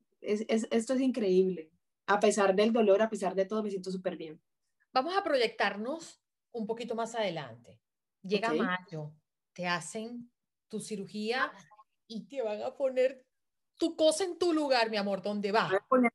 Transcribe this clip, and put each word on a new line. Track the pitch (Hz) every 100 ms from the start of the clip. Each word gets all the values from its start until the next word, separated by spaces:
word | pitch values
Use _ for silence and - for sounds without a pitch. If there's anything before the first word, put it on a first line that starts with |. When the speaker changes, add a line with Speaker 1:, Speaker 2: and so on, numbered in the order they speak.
| _ _
Speaker 1:
Es, | - 214 220
es, | 220 220
esto | 233 226
es | 262
increíble. | 269 254 202 185 185 175 - _ _ _ -
A | 202
pesar | 208 208 196
del | 190 220
dolor, | 233 214 196
a | 220
pesar | 208 190
de | 185
todo, | 190 214
me | 214
siento | 190 185
súper | 185 185 175
bien. | 160 156 _ _ _ _ _
Speaker 2:
Vamos | 254 285 381
a |
proyectarnos | 392 277 220 - 208 196 226 330 - - _ _ _
un | 240 214
poquito | 233 240
más | 226 226 233
adelante. | 202 160 135 113 - - _ _ _ _
Llega | 190 196 156
Speaker 1:
Ok. | 156
Speaker 2:
mayo, | 185 180 180 156 151 - _ _ _
te | - 175
hacen | 175 160 220 226 240 240 _ _ _ _
tu | 214
cirugía | 208 208 156 214 214 254 294 285 - - _ _ _
y | 226 180
te | 269
van | 226 214
a | 240
poner | 254 269 254 254 262 _ _ _ _ _ _
tu | 330
cosa | 330 311 311
en | 381 339
tu | 349
lugar, | 311 294 254 220
mi | 214
amor, | 202 196
¿dónde | 196 208 202
va? | 214
Speaker 1:
Van | 170 185
a | -
poner | 254 240